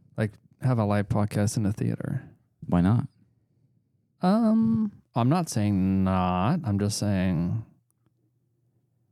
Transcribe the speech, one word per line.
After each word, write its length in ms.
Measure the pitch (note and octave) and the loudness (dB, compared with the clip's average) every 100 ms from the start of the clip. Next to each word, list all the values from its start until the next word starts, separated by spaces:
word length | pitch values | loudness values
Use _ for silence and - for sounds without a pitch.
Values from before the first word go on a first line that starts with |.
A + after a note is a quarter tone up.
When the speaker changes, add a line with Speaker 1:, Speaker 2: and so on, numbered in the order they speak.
| _ - | _ -6
Speaker 1:
Like, 140 | A#2 - _ _ | -6 -6 _ _
have 160 | C3 A#2+ | -2 0
a 40 | |
live 240 | G#2 G#2 G2+ | 2 0 0
podcast 480 | G#2 G#2 A2 G#2 - | -2 -2 0 -2 0
in 80 | |
a 80 | G#2 | -4
theater. 520 | A2 A#2 - - C3 - - _ _ - | -2 -4 -4 -6 -8 -10 -20 _ _ -2
Speaker 2:
Why 140 | F2 | 2
not? 240 | F2 A#2 - _ _ _ _ _ _ _ _ _ _ - | 2 2 -2 _ _ _ _ _ _ _ _ _ _ -4
Speaker 1:
Um, 720 | F3+ G#3+ A3+ A3 A3+ A3+ G#3+ - _ - | 0 2 2 2 2 0 -2 -6 _ 0
I'm 120 | A#2+ | 2
not 200 | F3+ E3 | 2 0
saying 560 | A2+ G#2 G2 F#2+ F#2+ | 0 0 2 2 2
not. 560 | F#2+ F#2 F2+ F2+ G2+ F3 | 2 2 0 0 0 0
I'm 160 | A#2 G2+ | 0 -2
just 180 | G2+ - | -2 -2
saying, 680 | G#2 G2 F#2 E2 F2 A2 - _ _ _ _ _ _ _ _ _ _ _ _ _ _ | -2 0 0 0 -2 -4 -8 _ _ _ _ _ _ _ _ _ _ _ _ _ _